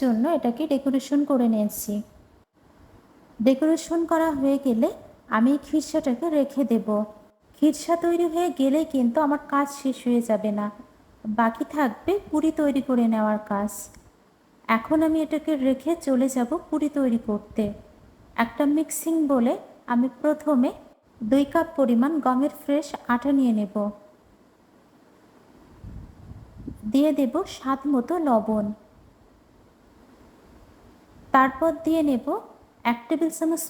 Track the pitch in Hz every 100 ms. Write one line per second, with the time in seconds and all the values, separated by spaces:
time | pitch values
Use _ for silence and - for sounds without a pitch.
0 | 262 220 262 320 240 233 311 269 277 269
1 | - 285 285 269 240 220 208 - - 208
2 | - - - _ _ _ _ _ - -
3 | - - - - 226 269 311 320 - 339
4 | 330 330 320 285 269 277 277 220 294 523
5 | - - - 220 240 285 - 311 285 320
6 | 302 240 339 302 277 - 240 226 220 208
7 | 214 - - _ _ - 302 - - 339
8 | 339 339 349 320 359 - 269 294 311 277
9 | 240 240 294 285 - 277 285 - 269 247
10 | 247 240 233 214 214 208 208 - - _
11 | _ _ 220 214 226 226 294 294 269 214
12 | - 403 - 302 320 311 294 269 262 254
13 | 233 220 214 214 214 202 208 - - -
14 | - _ _ _ _ _ - 226 226 311
15 | 320 320 311 311 302 302 262 262 311 339
16 | - 262 262 262 240 320 - 311 294 294
17 | 262 226 - 208 - - 208 208 - -
18 | - - - - 233 - 294 294 302 -
19 | 320 330 294 269 233 349 - - - 240
20 | 262 - 302 302 294 277 262 - - _
21 | _ - 214 269 277 339 320 - 262 233
22 | 269 320 262 254 294 - - 285 294 -
23 | - 240 277 277 254 220 202 208 208 208
24 | - - _ _ _ _ _ _ _ _
25 | _ _ _ - - - - - - -
26 | - - - - - - - - 214 262
27 | 302 285 269 285 392 - 262 262 277 277
28 | 240 349 302 226 214 214 208 214 - -
29 | - - _ _ _ _ - _ _ -
30 | - - - - - - - - - -
31 | _ - - 262 262 262 330 320 311 320
32 | 294 254 254 392 - - - _ 233 233
33 | - 311 320 320 320 330 -